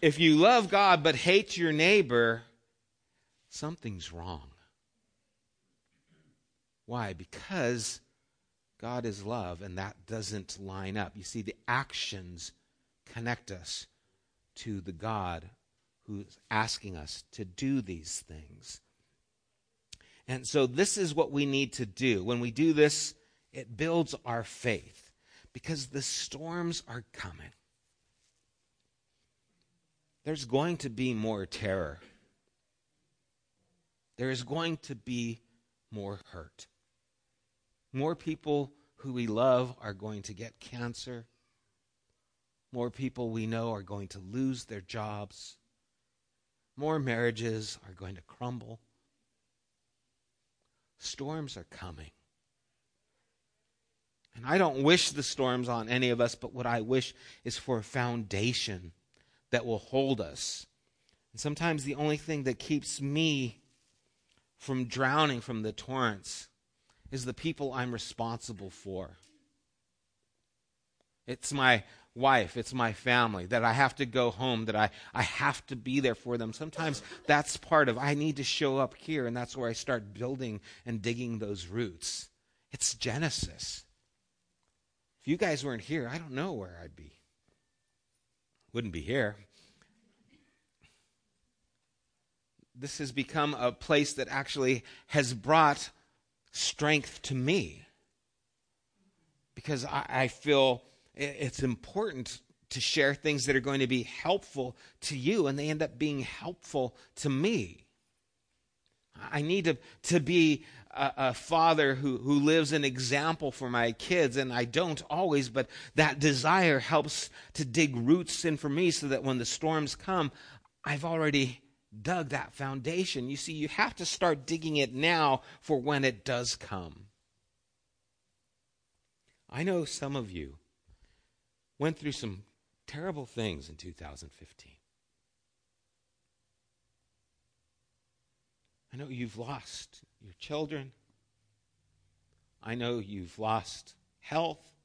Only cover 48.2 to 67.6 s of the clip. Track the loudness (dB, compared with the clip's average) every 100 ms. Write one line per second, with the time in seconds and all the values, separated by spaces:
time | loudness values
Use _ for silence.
48.2 | -16 -10 -8 -8 -10 -16 _ _ _ _
49.2 | _ _ _ _ _ _ _ _ _ _
50.2 | _ _ _ _ _ _ _ _ -12 -10
51.2 | -8 -6 -8 -10 -16 -14 -14 -14 -18 _
52.2 | _ _ _ _ _ _ _ _ _ _
53.2 | _ _ _ _ _ _ _ _ _ _
54.2 | _ -14 0 4 4 4 6 6 6 -2
55.2 | -6 0 2 2 0 -2 0 2 2 4
56.2 | 2 0 -10 -6 -2 0 2 2 0 -8
57.2 | -20 -12 -10 -8 -2 -4 -2 -4 -2 -2
58.2 | -4 -2 0 0 -4 -6 -12 -20 _ _
59.2 | _ _ _ -2 0 -4 0 0 2 0
60.2 | -4 -6 -8 -8 -14 _ _ _ _ _
61.2 | _ -8 -6 -2 0 -2 -2 -2 0 0
62.2 | -2 -2 -2 -2 0 -2 -2 -6 -2 2
63.2 | 2 2 -2 -6 _ _ _ _ _ _
64.2 | _ _ _ _ -6 -2 -2 0 2 4
65.2 | 4 2 -4 -4 -4 -6 -6 0 0 0
66.2 | -8 -12 -14 _ _ _ _ _ -10 -6
67.2 | -6 -4 -4 -4